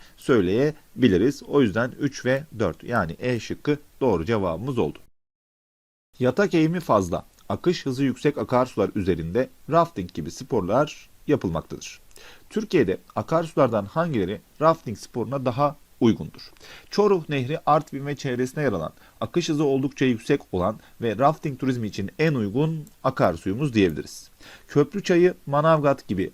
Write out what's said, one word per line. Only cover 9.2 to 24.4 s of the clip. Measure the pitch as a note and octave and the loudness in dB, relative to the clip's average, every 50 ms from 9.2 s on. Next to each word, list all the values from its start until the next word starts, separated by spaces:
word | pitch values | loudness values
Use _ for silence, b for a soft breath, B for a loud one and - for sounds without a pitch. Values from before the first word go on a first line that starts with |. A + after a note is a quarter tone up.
| D#2+ E2 F2+ A#2 C3 - - - - - | -2 -2 -2 -2 -2 -2 -6 -14 -8 0
rafting | C#3+ E3+ E3 D#3+ - G#2 F2+ F2+ - | 2 2 2 0 -2 -6 -10 -8 -8
gibi | F2 D#2 E2+ | -10 -10 -10
sporlar | - - B2 - C3+ A2 F2+ F2 G#2 C3 D3+ D3+ - - - - - - - - | -10 -12 -8 -4 -2 -2 0 2 2 2 2 0 -4 -10 -20 -20 -20 -10 -4 -2
yapılmaktadır. | D3 - - F#2+ E2 D#2 - - D2+ B1 - - - - - - B B B B B B B - | -2 0 0 -2 -4 -4 -6 -8 -12 -14 -14 -16 -18 -20 -20 -20 B B B B B B B -10
Türkiye'de | - G#3+ A#3 - - D#3+ A#2 F#2 F2+ - - - - | -8 -6 -4 0 2 2 2 2 0 -4 -6 -8 -8
akarsulardan | A#2 G#2+ - D#3+ E3 E3+ D#3 - E3 C#3 B2 A2+ G#2 G2 | -8 -4 -2 -2 -2 -2 -2 0 2 2 2 2 0 -4
hangileri | G2+ - D#3+ E3+ E3+ C#3+ G#2+ F2+ F2 G#2 - - _ _ - | -4 -4 -4 -2 -2 0 -2 -2 -2 -4 -6 -10 _ _ 0
rafting | D3 D#3+ D#3+ D#3+ - C3+ G2+ - | 2 2 2 0 -2 -8 -10 -10
sporuna | - - - B2 G#2+ A2 C3+ C#3 B2+ | -12 -10 -8 -6 -6 -4 -6 -4 -4
daha | B2+ A2 C3 D3 C#3+ D3 - - _ _ _ | -4 -2 0 -2 -2 -2 -6 -14 _ _ _
uygundur? | B2 A2+ F#2 - D#2+ - - - - - - B B B B B B B | 4 4 4 2 -2 -10 -14 -18 -20 -20 -20 B B B B B B B
Çoruh | - - G#3 G#3 G3+ F3 D#3 - | 0 2 4 4 4 2 0 -2
Nehri | D3 C#3 B2 B2+ D#3 - - | -4 -4 -2 -4 -6 -2 0
Artvin | D3 D3 D#3+ D3+ - - C#3 C#3 | 2 2 2 2 -2 -8 -8 -8
ve | C#3+ C#3+ | -8 -8
çevresine | - - C#3 B2 A#2+ B2+ B2+ - D#3 D3 | -6 -4 -4 -2 -2 -2 -2 -2 -2 -2
yer | B2+ | 0
alan, | G2 F2 D2+ D2+ b b b b b b | 0 -2 -4 -6 b b b b b b
akış | - A2+ - F3 E3 - | -10 -4 -2 -2 -2 0
hızı | D#3 C#3+ D#3+ | 0 0 2
oldukça | C#3 C3+ C3+ C3 C#3 - - C#3 | 2 2 2 0 -2 -2 0 2
yüksek | C3 A#2+ A2 - - C#3+ - - - | 2 2 0 0 0 -2 -2 -2 -4
olan | - F#2 F2 G2+ A2 - b b b - | -2 0 0 0 -2 -4 b b b -6
ve | A2+ A#2 G2+ G2 | -4 -4 0 2
rafting | C3+ D3 D#3 - - D#3+ C3 - | 2 2 2 0 -4 -8 -6 -4
turizmi | C#3 C3 B2+ A#2+ A2+ G2+ | -2 -2 -2 -2 -4 -6
için | - - G2 G2 - - | -6 -6 -8 -8 -4 -2
en | D#3 E3 D3 | 0 0 0
uygun | B2 G#2 G2 G2+ C3 D3+ D#3 E3 D#3 D3 - - _ - | 0 -2 -2 0 -2 -2 -2 -2 -6 -10 -14 -12 _ -4
akarsuyumuz | C3 B2+ - C3 F#2+ E2+ D#2+ - F#2 G2 A#2+ D#3 C#3+ A2+ | -4 0 2 2 2 0 0 -4 -4 -4 -2 -4 0 2
diyebiliriz. | G#2+ F#2+ F2 D2+ D2+ D2 - - - - - _ B | 4 4 4 2 -2 -8 -12 -14 -20 -20 -20 _ B